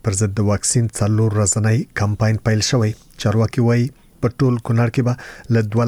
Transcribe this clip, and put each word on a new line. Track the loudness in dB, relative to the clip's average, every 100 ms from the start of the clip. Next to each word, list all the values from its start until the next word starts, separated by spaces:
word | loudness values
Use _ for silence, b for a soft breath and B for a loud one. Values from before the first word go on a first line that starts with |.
پر | -2 -2
ضد | -2 0
د | 0
واکسین | 0 0 0 -2 -2
څلور | 0 2 2 2
ورځنی | 0 0 2 0 -2 -4
کمپاین | -2 0 0 0 0
پیل | 0 0
شوی. | 0 0 -2 -14 -6
چارواکي | -2 0 0 2 2
وایي، | 2 0 -4 _ _
په | -6 0
ټول | 0 0 -2
کونړ | 0 0 0
کې | -2
به | -4 B B B -2
له | 0
دوه | 0